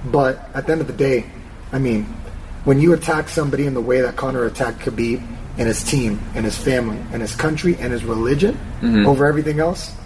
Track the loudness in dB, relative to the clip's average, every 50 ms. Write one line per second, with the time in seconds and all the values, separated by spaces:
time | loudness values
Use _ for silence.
0 | -4 0 2 2 2 2 0 -4 -10 -8 -8 -6 -2 0 0 0 0 -4 0 0
1 | 2 2 2 0 0 -4 -14 -16 -16 -16 -16 -16 -12 -6 -2 0 0 2 2 0
2 | -2 -4 -8 -10 -10 -12 -12 -12 -12 -12 -12 -2 2 4 4 6 8 6 6 4
3 | 4 0 0 0 0 -2 -2 -2 0 0 0 0 0 0 0 -2 0 2 2 2
4 | 2 0 -2 -4 -4 -2 0 0 -2 -2 0 -2 -2 -2 -2 -4 -6 -6 -2 -2
5 | -2 0 -2 -4 -4 -10 -10 -12 -12 -10 -4 -2 0 0 0 0 -2 0 0 2
6 | 2 0 -2 -4 -6 -6 -4 -2 -2 -2 -2 0 0 2 2 2 0 -2 -4 -6
7 | -6 -6 -6 -6 -4 -4 -4 -2 0 0 0 2 2 0 0 2 -2 -4 -4 -4
8 | -2 -2 -2 0 2 2 2 4 4 2 2 -2 -8 -8 -8 -2 0 4 4 6
9 | 6 6 6 6 4 4 4 2 0 0 0 2 2 2 0 -2 -8 -10 -12 -14
10 | -16